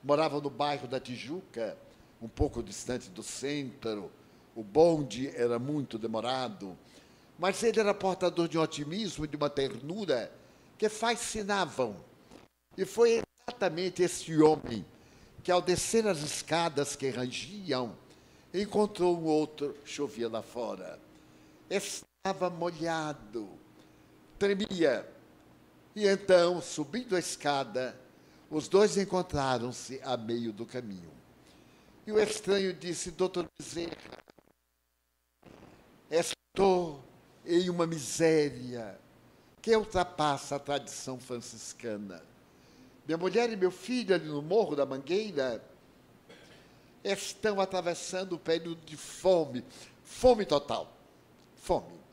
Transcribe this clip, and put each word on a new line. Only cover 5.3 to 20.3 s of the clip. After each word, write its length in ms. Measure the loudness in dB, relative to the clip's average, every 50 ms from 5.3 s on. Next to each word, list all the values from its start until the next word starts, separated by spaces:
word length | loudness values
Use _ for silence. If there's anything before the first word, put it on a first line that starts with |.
| -2
era 220 | 0 2 2 2 0
muito 400 | 0 -2 -2 -2 -4 -4 -6 -6
demorado, 800 | -4 -2 -2 -2 -2 0 -2 -2 -2 -4 -6 -10 -12 -12 -12 -16 -20 -20 -20 -20 -20 -20 -20 -20 -20 -20 -8
mas 260 | -2 0 0 0 2 2
ele 160 | 2 4 4
era 120 | 4 4
portador 540 | 2 2 2 0 0 2 0 0 2 2 0
de 100 | 2 2
um 60 | 2
otimismo 640 | 0 0 0 -6 -6 -4 -4 -4 -4 -4 -4 -6 -6
e 40 | -6
de 80 | -2
uma 140 | -2 -2 0
ternura 840 | 2 0 0 0 -2 -8 -8 -8 -6 -6 0 0 0 0 0 -6 -12 -20 -20 -20 -20 -20 -20 -20 -6 -2
que 100 | -2 -2
fascinavam. 1080 | 0 0 0 0 0 0 -4 -6 -6 -6 -2 -2 0 0 0 -2 0 -2 -2 -2 -2 -10 -16 -20 -20 _ -20 -20 -20 -20 -20 _ _ _ _ _ -6
E 80 | -6 -6
foi 360 | -4 4 4 6 6 6 4 0 _ _ _ _ -12
exatamente 540 | -4 -2 -2 0 0 0 -4 -4 2 2
esse 380 | 2 2 2 -4 -8 0 6 8
homem 460 | 8 8 8 6 0 -6 -6 -6 -6 -10 -16 -20 -20 -20 -20 -20 -20 -20 -20 -8
que, 80 | 0 2
ao 100 | 2 4
descer 460 | 4 2 0 2 2 2 2 4 4
as 140 | 4 0 0
escadas 760 | -2 -6 -6 -8 -2 0 0 2 2 2 0 0 -2 -2 -4
que 160 | -4 -2 -2
rangiam, 840 | -2 -2 -4 -4 -4 -8 -10 -10 -12 -12 -4 -2 -2 -2 -2 -4 -8 -14 -20 -20 -20 -20 -20 -20 -20 -20 -20 _ -4
encontrou 640 | -4 -4 0 2 0 0 0 2 2 2 2 4 2
um 60 | 2
outro, 520 | 2 4 4 2 0 -4 -6 -6 -6 -6 -10 -14
chovia 440 | -12 -6 -4 -4 -4 -4 -4 -4
lá 140 | -4